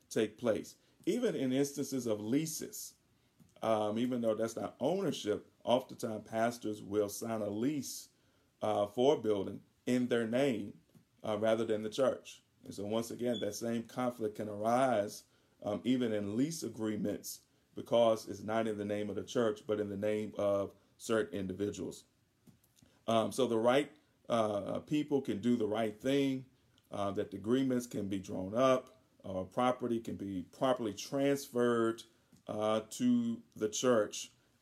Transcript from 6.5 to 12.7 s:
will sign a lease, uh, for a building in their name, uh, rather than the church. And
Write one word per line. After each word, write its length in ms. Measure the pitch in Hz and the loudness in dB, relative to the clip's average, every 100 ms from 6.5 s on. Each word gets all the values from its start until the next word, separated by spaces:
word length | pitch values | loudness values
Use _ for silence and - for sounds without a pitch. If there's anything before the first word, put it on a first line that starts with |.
| 120 110 104 | -2 -6 -8
will 260 | 107 104 101 | -2 0 0
sign 320 | - 117 113 | -2 -6 -4
a 80 | 104 | -4
lease, 600 | 101 127 151 120 - - _ _ _ _ _ | -2 -2 -2 -6 -10 -16 _ _ _ _ _
uh, 240 | 107 104 104 | -2 0 0
for 280 | - 127 | 4 4
a 40 | 151 | 4
building 420 | 110 101 92 - - _ - | 2 0 -2 -8 -14 _ 0
in 220 | 127 123 | 0 2
their 180 | 120 113 | 0 2
name, 460 | 120 143 110 104 - _ - _ _ | 2 2 0 -4 -12 _ -20 _ _
uh, 120 | - 107 | -4 0
rather 260 | 110 113 | 2 2
than 180 | 110 107 | 2 -2
the 80 | 107 | -2
church. 520 | 123 127 - - - _ _ | 0 0 0 -6 -20 _ _
And 80 | - | -14